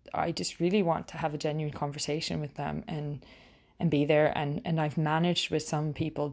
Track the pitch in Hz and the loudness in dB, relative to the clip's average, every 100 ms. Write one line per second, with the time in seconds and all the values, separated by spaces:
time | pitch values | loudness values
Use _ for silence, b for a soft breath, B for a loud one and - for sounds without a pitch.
0 | - - 160 165 175 - 175 208 170 156 | -8 -2 -2 -2 -4 0 2 4 2 0
1 | - 160 160 147 151 156 151 - 143 147 | -4 -4 -4 -2 -2 -2 -4 -4 -6 -4
2 | - 156 160 160 143 - 147 151 - 156 | -4 -4 -2 -4 -6 -6 -6 -6 -6 -6
3 | 147 143 B B B B B B 170 143 | -6 -8 B B B B B B 2 4
4 | 147 151 151 - 143 147 - 160 151 165 | 6 6 6 2 -2 -4 -2 0 0 2
5 | 151 156 175 170 - 156 - 151 156 143 | 2 4 2 2 0 -2 0 -2 -2 -2
6 | 156 - 147 | -4 -2 -4